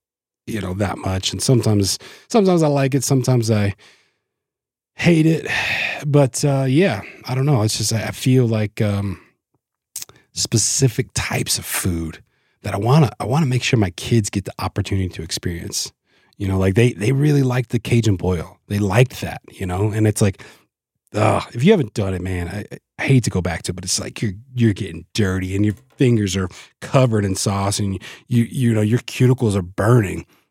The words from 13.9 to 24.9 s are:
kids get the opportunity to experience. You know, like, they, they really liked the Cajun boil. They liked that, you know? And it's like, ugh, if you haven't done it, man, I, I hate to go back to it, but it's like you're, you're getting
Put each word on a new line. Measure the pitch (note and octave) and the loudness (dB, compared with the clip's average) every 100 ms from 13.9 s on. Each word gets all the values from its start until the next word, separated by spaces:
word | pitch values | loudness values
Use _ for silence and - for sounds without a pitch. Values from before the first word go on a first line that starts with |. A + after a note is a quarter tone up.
kids | - - A#2 G2+ | -2 0 0 2
get | G2+ | -4
the | - - | -8 -8
opportunity | F#2 - F#2+ G2+ F#2 | -6 -4 -4 -2 -4
to | - | -6
experience. | E2 - - E2+ F2+ - - - _ _ _ _ | -10 -8 -6 -8 -8 -8 -8 -12 _ _ _ _
You | G2 | -2
know, | F#2+ | 0
like, | F#2+ | 2
they, | F#2+ A#2+ | 4 4
they | A#2+ G#2 | 2 -2
really | C3+ D3 C#3+ | 2 2 2
liked | C3 B2 A#2+ | 2 0 -2
the | A#2 | -4
Cajun | - A#2 A2 F#2 | 0 2 2 0
boil. | F2+ F2+ D2 - _ | 0 -2 -6 -16 _
They | G#2 | -2
liked | G#2 B2 C3 - | 0 2 0 -2
that, | - E2 - | -10 -10 -16
you | - F#2 | -10 -6
know? | F2+ G#2+ | -2 -2
And | A2 A2 | 0 0
it's | - | 2
like, | G#2 - - - _ _ _ _ _ | 0 -2 -14 -20 _ _ _ _ _
ugh, | G#2+ - F2 - | -2 0 0 -4
if | A#2+ | 0
you | D#3+ | 4
haven't | G#3+ A2+ | 4 2
done | - G2 | -4 -4
it, | F#2 | -4
man, | F#2 F2+ F2 | -4 -4 -6
I, | G2+ - - _ - | -8 -12 -16 _ -8
I | - | 2
hate | C3 | 2
to | - | 2
go | F#2+ | -2
back | F2 E2 | -2 -6
to | - | -8
it, | |
but | F2+ | -8
it's | F#2+ - | -6 -6
like | - - | -6 -6
you're, | A2 G2 B2+ | -6 -6 -10
you're | B2 A2+ | 0 2
getting | F#2 G2 | 2 -6